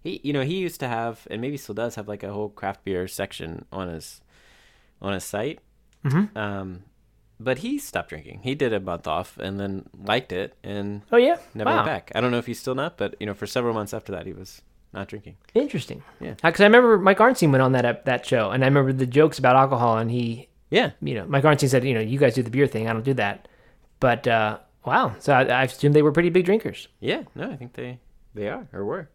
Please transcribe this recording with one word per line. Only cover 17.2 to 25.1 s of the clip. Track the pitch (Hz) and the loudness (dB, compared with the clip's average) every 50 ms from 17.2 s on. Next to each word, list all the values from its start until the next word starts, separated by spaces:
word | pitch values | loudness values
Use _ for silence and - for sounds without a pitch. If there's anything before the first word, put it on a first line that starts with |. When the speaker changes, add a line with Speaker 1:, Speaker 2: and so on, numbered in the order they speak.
| 214 254 262 - 190 151 | 6 4 4 4 4 4
Speaker 2:
went | 135 131 | 6 6
on | 131 127 | 4 4
that | 131 127 123 | 4 4 2
ep-, | 120 117 - - | 2 0 0 -2
that | 135 127 123 - | -2 -2 -2 0
show, | - 135 120 107 98 | 0 0 0 2 0
and | 101 127 | 0 2
I | 131 131 | 2 4
remember | 143 143 135 131 | 4 4 4 2
the | 131 131 131 | 0 0 -2
jokes | 123 120 143 156 160 151 - | 2 4 4 4 4 4 2
about | 131 123 127 | 4 6 6
alcohol, | 131 131 135 135 120 120 120 113 110 | 6 6 4 2 2 2 2 2 2
and | 113 117 | 0 -2
he, | 120 123 120 117 117 117 - _ _ _ _ _ | -2 -2 -2 -4 -6 -8 -12 _ _ _ _ _
Speaker 1:
Yeah. | - 202 247 143 - _ | 0 0 0 0 -4 _
Speaker 2:
you | - 143 135 | -8 -6 -6
know, | 110 92 | -6 -6
Mike | - 143 139 135 | 0 0 4 6
Arnstein | 156 147 - 147 131 | 6 4 4 2 2
said, | 127 131 120 | 2 2 2
you | 139 127 | 2 0
know, | 110 | 0
"You | 110 110 123 139 | -2 -2 2 4
guys | 147 127 117 | 4 4 4
do | 131 120 | 2 -4
the | 117 | -2
beer | 113 135 143 127 | 2 2 0 2
thing, | - 110 113 113 | 0 -4 -4 -2
I | |
don't | 113 110 113 | -4 -2 -2
do | 135 135 | -2 0
that." | 123 107 101 98 - _ - _ _ _ _ _ _ _ _ _ _ | 0 0 -2 -2 -6 _ -20 _ _ _ _ _ _ _ _ _ _
But, | - 131 117 117 - 127 | 2 2 2 2 2 0
uh, | 117 113 107 107 107 - _ _ _ _ _ | 2 2 2 0 -2 -6 _ _ _ _ _
wow. | 135 135 226 262 135 | 0 0 2 2 0